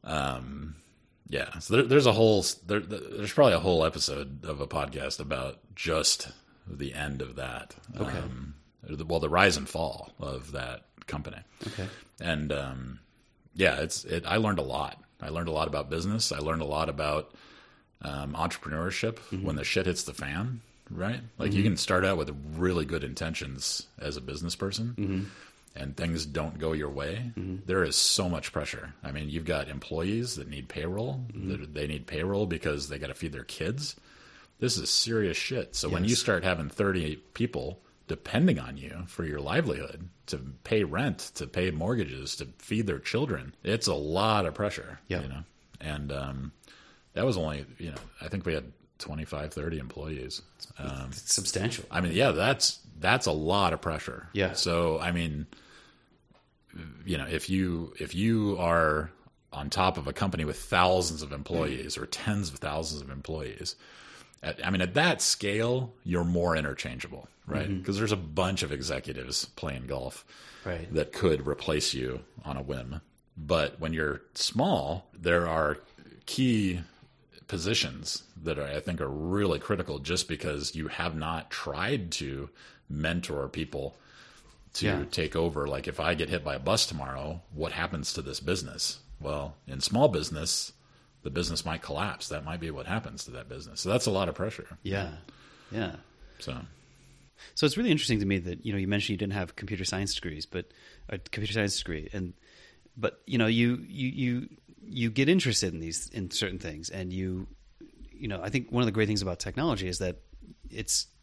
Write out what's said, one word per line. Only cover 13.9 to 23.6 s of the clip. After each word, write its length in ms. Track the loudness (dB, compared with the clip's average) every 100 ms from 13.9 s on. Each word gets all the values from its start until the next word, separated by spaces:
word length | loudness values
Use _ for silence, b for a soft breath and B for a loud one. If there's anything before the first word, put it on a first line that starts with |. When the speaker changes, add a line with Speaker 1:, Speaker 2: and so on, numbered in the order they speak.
| -2
Speaker 1:
it, 200 | -2 -2 2
I 120 | 4
learned 200 | 4 2
a 40 |
lot. 380 | 0 0 -2 -6 -20 _
I 80 | -6
learned 200 | -2 0
a 40 |
lot 160 | 2 2
about 200 | 0 -2
business. 420 | -2 0 0 0
I 60 | 0
learned 240 | 0 0
a 40 | 0
lot 220 | 0 0
about, 440 | 0 0 0 -2 B B B B B B _
um, 300 | -8 -6 -6
entrepreneurship 840 | -2 -2 -2 -6 -4 -2 0 -2 -4 -8
Speaker 2:
Mm-hmm. 140 | -4
Speaker 1:
when 120 | -2 -2
the 80 |
shit 220 | 0 2 2
hits 180 | 0
the 100 | -4
fan, 480 | -6 -4 -2 -4 -6 -12 -20 -14
right? 300 | -4 -4 -4 -10 -4
Like, 160 | 2
you 60 | 4
Speaker 2:
Mm-hmm. 100 | 6
Speaker 1:
can 80 | 4
start 280 | 4 4 4
out 100 | 2
with 180 | 0 -4 -8 2
really 300 | 2 4 0
good 180 | -2
intentions 840 | -4 -4 -4 -4 -6 -4